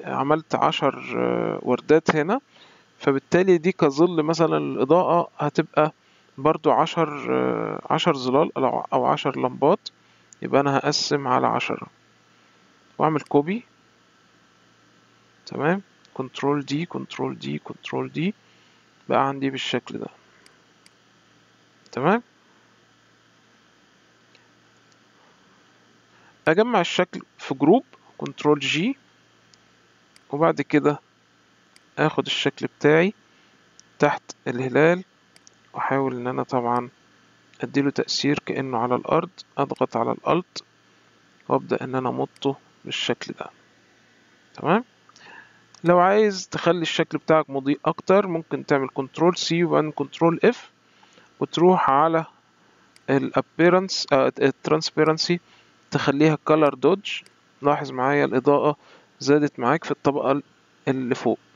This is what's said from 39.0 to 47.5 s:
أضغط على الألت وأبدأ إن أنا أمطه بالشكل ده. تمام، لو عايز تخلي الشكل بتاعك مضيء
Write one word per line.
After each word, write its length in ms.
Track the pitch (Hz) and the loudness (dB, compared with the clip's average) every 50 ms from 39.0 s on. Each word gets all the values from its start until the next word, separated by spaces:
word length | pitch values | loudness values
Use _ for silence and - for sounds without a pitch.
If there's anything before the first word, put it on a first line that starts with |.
| - - - 160 160 175 - - - _ _ - | -2 0 -2 -2 -2 -4 -12 -20 -20 _ _ -6
أضغط 400 | 139 139 - - 131 - - 117 | -4 -4 -2 -4 -4 -2 -2 -4
على 140 | 117 123 | -2 -2
الألت 520 | 120 - - - 151 170 196 - _ - - _ _ _ _ _ _ _ _ _ _ _ _ _ _ _ _ - | -4 -4 -2 -2 -2 -2 -2 -6 _ -16 -16 _ _ _ _ _ _ _ _ _ _ _ _ _ _ _ _ -2
وأبدأ 340 | 135 135 135 - 123 117 127 | -2 -2 -2 -2 -6 -6 -6
إن 120 | 131 127 | -6 -6
أنا 140 | 131 131 123 | -6 -4 -4
أمطه 460 | 123 127 135 - _ _ - 139 135 - _ _ _ _ _ | -4 -4 -6 -8 _ _ -4 -4 -4 -4 _ _ _ _ _
بالشكل 480 | - - - - - 123 - - - - - | -12 -8 -8 -4 -4 -4 -6 -6 -14 -12 -14
ده. 60 | - - - _ _ _ _ _ _ _ _ _ _ _ _ _ _ _ _ _ _ _ _ | -14 -16 -16 _ _ _ _ _ _ _ _ _ _ _ _ _ _ _ _ _ _ _ _
تمام، 300 | - - 135 175 220 247 - _ _ _ _ _ - - - - - - _ _ _ _ _ _ - - | -8 -2 0 0 0 0 -4 _ _ _ _ _ -20 -20 -20 -20 -20 -20 _ _ _ _ _ _ -6 2
لو 160 | 170 175 175 | 4 4 6
عايز 480 | 175 190 202 214 220 208 196 185 180 - | 6 4 4 4 4 2 0 -4 -10 -10
تخلي 340 | - 151 - 170 170 180 | -10 -2 0 0 0 0
الشكل 360 | 165 151 - - 165 - - 147 | -2 -4 -2 -2 -4 -2 -4 -8
بتاعك 320 | - - 160 156 147 | 0 2 2 2 2
مضيء 300 | - | 0